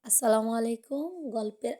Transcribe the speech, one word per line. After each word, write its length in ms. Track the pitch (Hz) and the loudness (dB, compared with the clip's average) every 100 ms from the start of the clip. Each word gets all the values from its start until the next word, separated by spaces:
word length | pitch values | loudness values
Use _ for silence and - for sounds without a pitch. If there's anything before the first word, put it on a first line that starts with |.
| 233 | 2
আসসালামু 420 | - 233 220 220 | 2 4 4 2
আলাইকুম। 760 | 233 226 226 _ 277 320 359 285 | 0 -2 -4 _ -6 -6 -8 -6
গল্পের 440 | 226 214 208 240 | -4 -4 -4 -6